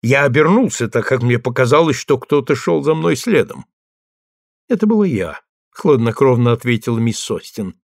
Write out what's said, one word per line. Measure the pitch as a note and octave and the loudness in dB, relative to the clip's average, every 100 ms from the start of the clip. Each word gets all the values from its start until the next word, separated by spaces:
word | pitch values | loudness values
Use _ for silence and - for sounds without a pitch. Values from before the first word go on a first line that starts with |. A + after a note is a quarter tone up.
Я | A#2 C3+ | 0 2
обернулся, | C#3+ B2 D#3 G#3 A3 - A2+ | 2 2 2 2 0 -2 -4
так | A#2 - | -4 -2
как | C3 | -2
мне | A#2+ A#2+ | 0 0
показалось, | B2+ B2 B2+ D3 E3 C3 | -2 -2 2 2 2 -2
что | - C3+ | -2 -2
кто-то | - D3 C#3 | 0 -2 0
шел | C#3 - E3 | -4 -2 -2
за | C#3+ | 0
мной | D#3 E3+ C#3+ | -2 -2 -2
следом. | - F3 G#2 B1+ - _ _ _ _ _ _ _ _ _ _ | 0 0 0 -6 -20 _ _ _ _ _ _ _ _ _ _
«Это | A3+ G#3+ | 0 2
была | A3 G3 | 2 2
я», | A2+ E2+ D2 _ _ _ | 0 -4 -10 _ _ _
хладнокровно | - - C3+ A#2 A2 C3+ A#2+ A#2+ | -4 2 2 2 2 2 4 2
ответила | A#2 B2 A#2 A#2+ A2+ | 0 0 -2 -2 -2
мисс | A2+ G#2+ - | -2 -4 -6
Остин. | F#2+ - - F#2+ - | -8 -8 -10 -10 -12